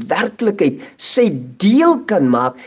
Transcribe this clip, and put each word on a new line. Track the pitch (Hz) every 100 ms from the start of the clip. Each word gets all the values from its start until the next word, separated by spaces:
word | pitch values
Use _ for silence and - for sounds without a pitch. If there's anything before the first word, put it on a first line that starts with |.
| 113
werklikheid | - 220 - 226 - 147 - - -
sy | - 254 233 135 123 -
deel | 196 262 339 302 -
kan | 196 131
maak, | 123 127 -